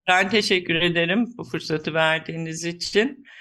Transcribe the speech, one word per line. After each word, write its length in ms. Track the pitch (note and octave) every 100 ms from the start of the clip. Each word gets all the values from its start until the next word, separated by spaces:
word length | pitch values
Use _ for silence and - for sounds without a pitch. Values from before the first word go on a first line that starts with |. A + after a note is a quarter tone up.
| -
Ben 220 | F3+ F#3+
teşekkür 460 | G#3+ G#3 F#3+ F3 E3
ederim 500 | F3 E3+ E3+ G3+ A#3 -
bu 60 |
fırsatı 500 | D#3+ D#3+ - D#3 D#3+
verdiğiniz 720 | D#3+ D#3+ D#3+ D#3+ E3 E3 D#3+ E3+
için. 600 | F3 - G3+ B3+ - - -